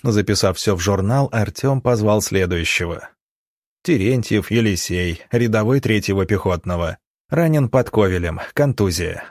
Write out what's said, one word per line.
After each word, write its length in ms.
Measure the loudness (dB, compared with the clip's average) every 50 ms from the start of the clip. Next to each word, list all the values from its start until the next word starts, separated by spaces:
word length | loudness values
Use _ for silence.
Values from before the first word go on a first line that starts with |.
| -2
Записав 540 | 0 0 2 2 2 0 2 2 0 0
все 180 | 0 0 0 0
в 40 | 0
журнал, 500 | 0 0 0 2 2 0 2 0 0 0
Артем 500 | 0 -2 -2 -2 -2 -2 -2 0 0 0
позвал 400 | 0 0 2 2 2 2 2 2
следующего. 880 | 2 0 0 0 0 0 0 -2 -2 -2 -2 -2 -2 -4 -8 -10 -12 -18 _ _ _ _ _ _ _ _ _ _ _ _ _ _ -2
«Терентьев 680 | 0 0 2 2 2 2 0 0 0 0 0 0 0
Елисей, 720 | 0 0 2 0 0 -2 -4 -4 -4 -2 -2 -4 -4 -6 -6 -2
рядовой 480 | 0 0 2 2 2 2 2 2 2 2
третьего 460 | 2 2 0 0 0 0 0 0 0
пехотного. 720 | 0 0 0 0 0 -2 -2 -2 -4 -4 -2 -4 -4 -6 -10 _ _ _ _ _ -4
Ранен 400 | -2 0 2 2 2 2 2 2
под 200 | 2 0 0 2
Ковелем, 500 | 2 2 2 2 2 0 -2 -4 -6 -8 -10 -6 -2
контузия, 680 | 0 0 0 2 0 0 0 0 -2 -4 -6 -6 -10 -14 -8